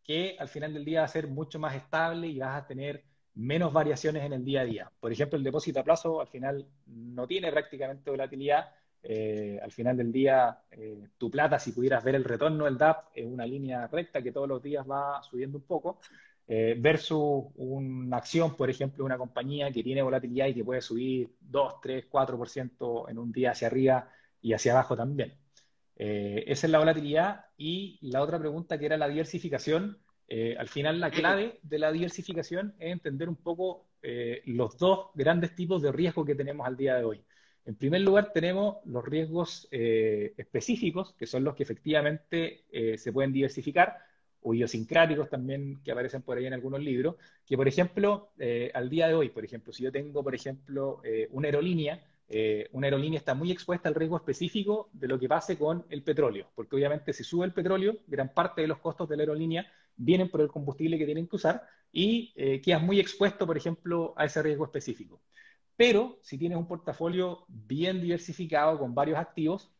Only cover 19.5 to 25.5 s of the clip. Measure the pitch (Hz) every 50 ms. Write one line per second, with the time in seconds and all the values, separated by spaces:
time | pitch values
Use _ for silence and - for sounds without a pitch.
19.5 | 143 143 143 139 131 120 110 123 131 135 139 131 127 131 127 123 123 131 135 139
20.5 | 131 120 110 117 127 127 - - 117 117 127 131 131 127 120 - - _ - -
21.5 | 127 143 139 127 - - - 131 131 131 120 _ - 139 135 131 127 120 120 113
22.5 | - 127 127 123 - _ 123 123 117 117 - - 117 113 120 120 110 127 127 123
23.5 | 117 - - 113 123 131 131 131 131 127 - - - - _ _ _ _ - 117
24.5 | 113 104 - 127 120 131 127 - 113 104 117 131 143 139 113 95 - - _ _